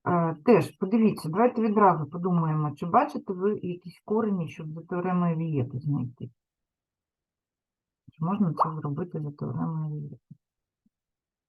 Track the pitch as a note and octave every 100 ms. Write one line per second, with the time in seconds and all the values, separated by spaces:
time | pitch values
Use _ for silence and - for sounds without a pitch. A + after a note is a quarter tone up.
0 | - F3 E3 D#3 - G3 B2+ - F#3+ A3+
1 | G#3+ - D#3+ F3+ A#3+ A#3+ A3 G#3 G3+ D#3
2 | C#3+ E3+ F#3 F3 D#3+ D#3 D3+ D3 F3 A#3
3 | D4 A3+ - F3+ G3 G#3 F3+ F3+ F3 -
4 | - G#3+ G#3+ F#3+ D3 - D#3 D#3+ D#3+ F3+
5 | F3+ F3+ F3 D#3+ E3 C#3+ A#2 B2+ D3 C#3
6 | B2 - A#2+ - _ _ _ _ _ _
7 | _ _ _ _ _ _ _ _ _ _
8 | - - E3 G3+ F3+ C#3+ D#3+ D#3 D3 C#3+
9 | F3 D#3+ D3 C#3+ D3 C#3 E3 D#3+ D#3 D3+
10 | D3 A#2+ _ - _ _ _ _ _ _
11 | _ _ _ _